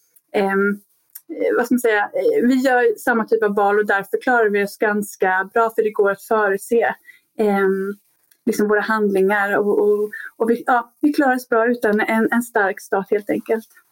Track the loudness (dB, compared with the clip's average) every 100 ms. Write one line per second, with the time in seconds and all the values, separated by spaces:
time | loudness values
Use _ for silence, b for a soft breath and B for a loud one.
0 | _ _ _ -2 0 0 0 -2 -10 _
1 | _ -20 -16 -4 -2 0 0 0 2 0
2 | -2 -2 0 2 2 2 2 2 2 0
3 | 0 0 0 0 0 2 2 2 0 -2
4 | -2 -4 0 2 2 0 -4 -2 -2 -2
5 | -6 -2 0 0 -2 0 0 0 -2 0
6 | 0 -2 -2 0 0 -2 -2 0 0 -4
7 | b b _ -2 0 2 0 0 -4 -10
8 | _ _ _ _ -4 0 2 0 0 0
9 | 0 2 2 0 0 0 0 2 2 0
10 | -2 B B -4 -2 0 0 0 -2 _
11 | 0 2 0 0 -2 0 0 0 0 0
12 | 0 0 0 0 -2 -2 -2 -4 -4 -4
13 | -2 -2 -2 -4 -2 -6 -6 b _